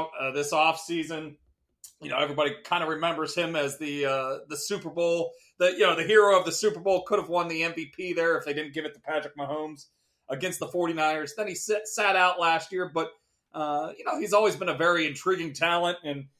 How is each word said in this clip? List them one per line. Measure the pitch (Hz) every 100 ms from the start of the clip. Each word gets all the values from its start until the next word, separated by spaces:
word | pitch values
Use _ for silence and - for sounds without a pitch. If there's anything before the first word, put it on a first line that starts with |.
| 160 156
uh, | 135
this | 139 147
offseason, | 160 160 156 - 170 151 160 156 147 _ _ _ _ - _
you | -
know, | 127
everybody | 147 147 147 143
kinda | - 175 160
remembers | 151 170 156 151
him | - 165 160
as | 139 139
the, | 151 143 139
uh, | 135 131 135 147
the | 147
Super | - 202 165
Bowl, | 165 170 170 165 - _ -
the, | 180
you | 180
know, | 185 165
the |
hero | - 214 208 185
of |
the | 170
Super | - 214 170
Bowl, | 190 185
could | - 208
have | 156
won | 175 170
the | 160
M | 165
V | 165 160
P | - 185
there | 170 170 156
if |
they | 147
didn't | 147 147
give | 156
it | 151
to | -
Patrick | - 156 147 147
Mahomes | 139 151 156 147 - _ _ _ -
against | 139 180 -
the | 151
forty-niners. | 175 170 160 156 156 147
Then | - 208
he |
sit, | 170 - 214 214
sat | - 208 190
out | 180 180
last | 202 208 -
year, | 185 180
but, | 156 160 - _ _ _
uh, | 156 151 147 - -
you |
know, | - -
he's | 202
always | 208 214 -
been | 180
a | 143
very | 165 170 156
intriguing | 139 185 185 165
talent, | 143 170 170 175 175
and, | 151 139 135